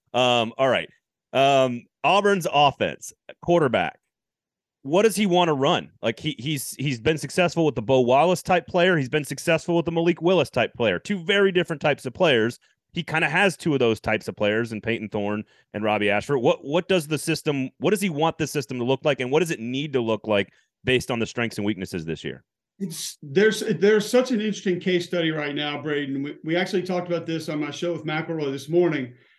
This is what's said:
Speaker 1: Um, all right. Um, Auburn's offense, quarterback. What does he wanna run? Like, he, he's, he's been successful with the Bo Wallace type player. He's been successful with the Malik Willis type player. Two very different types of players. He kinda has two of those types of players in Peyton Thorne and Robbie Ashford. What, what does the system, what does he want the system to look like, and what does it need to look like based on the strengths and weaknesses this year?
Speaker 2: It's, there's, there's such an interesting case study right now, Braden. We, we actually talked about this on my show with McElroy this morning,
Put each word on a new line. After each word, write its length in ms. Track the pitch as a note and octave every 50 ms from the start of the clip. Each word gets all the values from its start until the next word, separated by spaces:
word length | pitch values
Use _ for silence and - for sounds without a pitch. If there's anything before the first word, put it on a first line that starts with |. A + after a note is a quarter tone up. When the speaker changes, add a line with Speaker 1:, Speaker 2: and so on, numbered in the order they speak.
| _ _ -
Speaker 1:
Um, 400 | A#2 B2+ B2 B2 B2 A2+ A2 - -
all 100 | C3+ C3
right. 180 | A#2 F2+ D#2+ - _ _ _ _ _ _ _ _ -
Um, 480 | B2 C3+ C#3 C#3 C3+ C3 C3 A#2+ A#2+ - _ _ _ -
Auburn's 440 | D3 F3+ G3+ G3+ G3+ G3+ F#3+ D#3 F3
offense, 640 | - C#3+ D3 C#3 C3 - A2 E2+ C2 - - - - _ _ - - _ -
quarterback. 560 | - F3 E3+ D3+ B2+ A2 G2+ F2 D#2+ - _ _ _ _ _ _ _ _ _ _ _ _ _ _ _ _ _
What 220 | - C3+ D3+ F#3 G#3+
does 120 | A3+ F3+
he 100 | G3 G#3+
wanna 280 | G3 F3 F3+ F3 E3 D3+
run? 380 | C3 C3 D3+ F3 A#2+ D2+ - _ _
Like, 180 | - A2+ A#2 -
he, 160 | - D#3 - -
he's, 360 | A2+ D#3 D#3 C3+ - - - -
he's 200 | B2+ D3 C3 A2+
been 180 | G#2+ D#3+ E3 D3
successful 480 | - C#3 - - F3+ F3 - E3+ E3
with 100 | D3+ A#2+
the 60 | C3
Bo 200 | A2 G#2 C3+ C3
Wallace 400 | B2+ A#2 B2+ C#3 D#3 F3+ F#3 E3+
type 240 | - - F#3 F3 E3+ -
player. 300 | - F3+ F3 F#3 F3+ D#3+
He's 120 | C3+ B2
been 160 | D3 D3+ C#3+
successful 500 | - D3+ - - - E3 D#3+ - - E3+
with 100 | E3+ D#3+
the 60 | E3+
Malik 300 | E3+ E3 E3+ F3 E3 -
Willis 280 | D#3+ F3 F#3+ F3 C#3+ -
type 240 | - B2+ A2+ - -
player. 220 | - A#2+ G#2+ F2+ F2
Two 220 | - - G#3 F#3+
very 320 | E3 D#3+ G3+ G3+ G3+ G3
different 300 | F3+ F#3 E3+ - E3 C#3+
types 240 | - D#3 C#3+ - -
of 80 | C3 -
players. 440 | - F#3 E3 C3+ A2+ G#2+ A#2 B2 - _ _ _ _ _ _ -
He 100 | - -
kinda 240 | - D3+ D#3+ E3 C#3+
has 300 | C#3+ F3+ G3+ G3 D#3 -
two 160 | - F3 D3
of 60 | C3+
those 200 | B2 A#2 A2+ -
types 280 | - - A2 G#2+ - -
of 100 | G2 -
players 340 | G#2+ G#2 G#2 A2 A#2 A2+
in 80 | A2+ G#2
Peyton 300 | - A#2 A#2 A2 G#2+ G2+
Thorne 340 | - G#2+ G2+ G2+ G#2 G#2+ G#2+ _ _ _ _ _ -
and 100 | G#2+ G#2+
Robbie 260 | G#2+ G#2+ G#2 G#2 G2+
Ashford. 300 | G2+ G#2 - - C#3+ C3
What, 240 | A2+ D#3 E3+ - -
what 240 | C3+ D3 F3 F3 -
does 200 | F#3+ F#3 D3 D3
the 100 | D#3 C#3
system, 520 | - - D#3 - - D#3 C#3+ C#3 C3 C3 - -
what 100 | - D#3+
does 100 | G#3 G#3
he 80 | G3+ G3
want 280 | D#3 C#3+ D#3 D#3+ D3+ -
the 100 | D#3 C#3+
system 300 | - D3+ C3+ - C3 B2
to 80 | A#2+
look 160 | B2 C3+ B2+ -
like, 160 | D#3 C#3 -
and 100 | B2+ B2
what 120 | C3+ D#3+
does 100 | F3+ D#3+
it 80 | D#3+ A2
need 320 | A2+ A#2+ B2+ C3+ D3 D#3 C3
to 80 | B2+
look 260 | A#2 A2 A2 G#2 - G#2+
like 260 | G#2 G2+ G2+ - _ _ _ _ _ _ -
based 260 | - B2+ B2 - -
on 80 | C3 A#2
the 60 | A2
strengths 320 | - - - A#2 A2+ - -
and 80 | G#2
weaknesses 400 | G#2 G#2+ E2+ F#2+ - - F2+ D#2+
this 180 | D#2+ D#2+ D2+ -
year? 200 | D2+ C2 B1+ _ _ _ _ _ _ _ -
Speaker 2:
It's, 380 | G3 E3+ D#3+ - - - - -
there's, 400 | - D3 C3+ F3+ G#3 A3 G#3 - - A3+ F#3 D#3
there's 300 | F3+ G3+ G#3+ G#3+ G#3 -
such 220 | - B3 B3+ B3+
an 80 | C4 G#3
interesting 400 | G#3+ A3 G3 - - G3+ F3 -
case 260 | - F#3+ F3+ F3 F3
study 260 | - - F3 E3 D#3+
right 240 | D#3 D3+ D3 C#3+ C#3+
now, 260 | D3 D3 D3 D3 C#3
Braden. 420 | B2+ D#3 D3 C#3+ C#3+ C3+ C3+ C3+ C#3
We, 140 | D3 - - -
we 120 | D#3 E3
actually 280 | F3 F#3 F#3 - F#3 E3+
talked 240 | F#3 F#3 F3+ F3 E3+
about 180 | F3 E3 E3
this 240 | E3 E3 D#3+ D#3 -
on 100 | D#3 D3+
my 120 | D3 D3
show 200 | D3 - E3+ F3
with 140 | E3+ D3+ D#3
McElroy 460 | D3+ D#3 D#3 D#3+ E3 E3 D#3+ D3+ C#3
this 180 | C3+ C3+ A#2+ D3
morning, 440 | D#3+ F3 F3 E3 D3+ C#3+ B2+ B2 B2 _ _ _ _